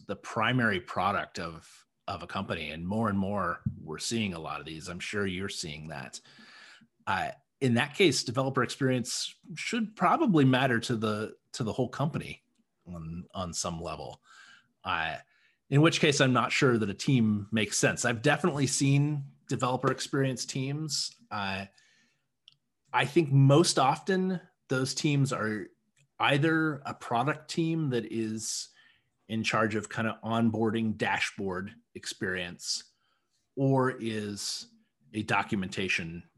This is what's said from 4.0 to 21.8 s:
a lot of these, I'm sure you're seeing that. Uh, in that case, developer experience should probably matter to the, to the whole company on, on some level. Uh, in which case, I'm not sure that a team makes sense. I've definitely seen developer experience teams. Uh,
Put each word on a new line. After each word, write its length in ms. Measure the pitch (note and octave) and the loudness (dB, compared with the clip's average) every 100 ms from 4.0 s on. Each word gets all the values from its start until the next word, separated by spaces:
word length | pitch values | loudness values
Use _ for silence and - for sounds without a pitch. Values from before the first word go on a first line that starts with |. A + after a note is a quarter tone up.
| - A#2 G#2 | -4 -2 -2
a 60 | E2 | -4
lot 200 | D#2 D2+ | -8 -10
of 60 | D2 | -10
these, 220 | D#2+ D2+ | -12 -12
I'm 120 | F2 | -10
sure 260 | - G#2 G2 | -6 -4 -4
you're 240 | F#2 G2 | -4 -6
seeing 380 | - E2 D2+ D#2 | -8 -8 -10 -10
that. 320 | D2 B1+ - - - - - - - _ _ - | -12 -12 -16 -20 -20 -20 -20 -20 -20 _ _ -2
Uh, 220 | F#2+ D2+ - _ _ | -2 -2 -8 _ _
in 140 | C3 | 2
that 220 | A#2 C#3+ - | 4 2 4
case, 280 | F3+ C3 | 4 4
developer 380 | - A#2 C3+ C3+ | 0 -2 0 0
experience 720 | A#2 - C3 B2+ A2+ - - - - D#3 | -2 0 0 0 -2 -6 -8 -10 -16 -10
should 400 | - A#3 G#3+ - | -4 -4 -4 0
probably 500 | - C4 D4+ D#3+ C3+ | 2 4 6 6 6
matter 340 | B2+ C3+ A#2 | 6 4 2
to 140 | - A#2 | 0 -2
the, 380 | A2 G#2 A2 - _ | 0 -2 -4 -10 _
to 100 | - | -6
the 100 | A2 | -4
whole 160 | - A#2+ | -2 -4
company 540 | - D3+ C#3+ - - _ _ _ _ - | -2 -2 -2 -8 -12 _ _ _ _ -16
on, 320 | E2+ D#2+ E2+ - | -12 -10 -10 -10
on 180 | F#2+ F2 | -8 -6
some 300 | D#2 F2+ E2+ | -6 -6 -6
level. 400 | E2 D2+ C#2 - _ - - - _ _ | -8 -8 -10 -14 _ -20 -20 -20 _ _
Uh, 320 | F#2 F2 D#2+ D2 - _ _ _ _ | -4 -2 -2 -6 -12 _ _ _ _
in 100 | C#3+ | 4
which 180 | D#3+ D#3+ | 6 6
case, 220 | D#3 C#3 | 4 6
I'm 120 | C3+ | 4
not 180 | A#2+ A#2+ | 4 2
sure 260 | - C3+ A#2 | 4 4 4
that 120 | G#2 | 2
a 40 | |
team 540 | F#2+ - C3 A2 G#2 G2+ | -2 2 4 4 2 0
makes 260 | A2+ G#2 - | 0 0 2
sense. 280 | B2+ - A#2+ | 2 2 0
I've 160 | A#2 | 0
definitely 460 | C3+ C#3+ F3+ C#3+ C3+ | 2 2 2 2 0
seen 560 | - C#3 C#3 D3 D3+ C#3 - - | 2 4 4 2 0 -6 -14 -8
developer 420 | B2 B2+ B2+ C3+ | -2 0 0 0
experience 540 | B2+ - C#3+ C3+ B2 - | -2 -2 0 0 -2 -6
teams. 680 | C#3 C3+ D3 D#3 C#3+ - - _ | -6 -6 -6 -6 -6 -6 -10 _
Uh, 340 | G#2 G2 F#2+ G2 _ | -6 -4 -4 -8 _